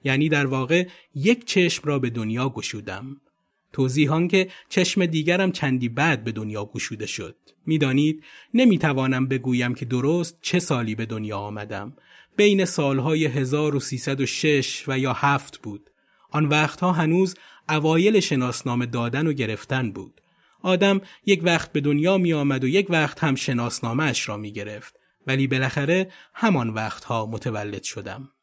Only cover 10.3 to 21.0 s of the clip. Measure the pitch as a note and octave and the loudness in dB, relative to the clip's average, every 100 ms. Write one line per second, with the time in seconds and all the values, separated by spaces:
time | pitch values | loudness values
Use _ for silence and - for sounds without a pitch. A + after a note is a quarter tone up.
10.3 | - - C#3 - B2+ A2+ A2 A2 A2+ G#2+ | -8 -2 -2 0 -2 -2 -4 -6 -6 -6
11.3 | G2+ G#2 G#2 G#2 G2+ G#2 - _ - _ | -8 -8 -10 -10 -10 -10 -16 _ -20 _
12.3 | - G#3 G3 F3+ - C#3+ C3+ C3+ D#3+ D3+ | 4 4 6 2 2 2 2 2 0 0
13.3 | C3+ C3 D3 D3+ C#3+ - B2+ - C#3 C3 | 0 0 0 0 0 -4 -6 -4 -2 -2
14.3 | - D#3 D3 B2 - - C3 C3 A#2+ C#3+ | 0 2 2 0 -6 -4 -2 0 2 2
15.3 | C#3+ - - G#2+ G2+ _ _ _ _ _ | 2 -2 -14 -14 -14 _ _ _ _ _
16.3 | D3+ D3+ D3+ D3+ - F3+ E3+ D#3 F3 F#3+ | -2 2 2 0 0 0 2 2 2 0
17.3 | F#3 - - - D3+ D#3 E3 G3 A3 - | -4 -20 -14 -4 0 2 4 4 4 2
18.3 | C3+ B2 A#2+ C3 A#2+ A#2+ A#2+ A#2 C3+ D#3+ | 0 0 -4 -2 -2 -2 -2 -2 0 -2
19.3 | C3+ A2+ G#2 - C3 A#2 F#2+ F#2 _ _ | -2 -4 -6 -4 -2 -2 -6 -16 _ _
20.3 | _ _ _ F#3 F#3 G3 F#3+ | _ _ _ 0 4 4 4